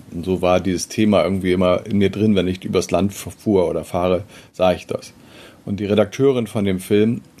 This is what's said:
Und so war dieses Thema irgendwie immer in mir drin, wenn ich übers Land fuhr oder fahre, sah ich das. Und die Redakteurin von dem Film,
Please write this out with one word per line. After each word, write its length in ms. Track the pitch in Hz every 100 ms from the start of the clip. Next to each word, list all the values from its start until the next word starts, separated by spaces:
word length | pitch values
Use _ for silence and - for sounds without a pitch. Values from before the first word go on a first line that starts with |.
| -
Und 140 | 85 82
so 160 | 90
war 180 | 90 90
dieses 300 | 92 87 -
Thema 340 | - 107 98
irgendwie 300 | 85 95 92
immer 320 | 92 90 90 -
in 140 | 101
mir 100 | 95
drin, 260 | 98 110 98
wenn 140 | 90
ich 160 | 92 110
übers 260 | 92 -
Land 220 | 87 98
fuhr 560 | - - - 110 98 82
oder 160 | 80 78
fahre, 400 | 90 92 90 - - -
sah 220 | - 92
ich 120 | 90 -
das. 280 | - - - - - - -
Und 160 | - 101
die 60 | 101
Redakteurin 640 | 104 98 - 135 127 110
von 180 | 107 101
dem 160 | 92
Film, 400 | - 104 110 123 - -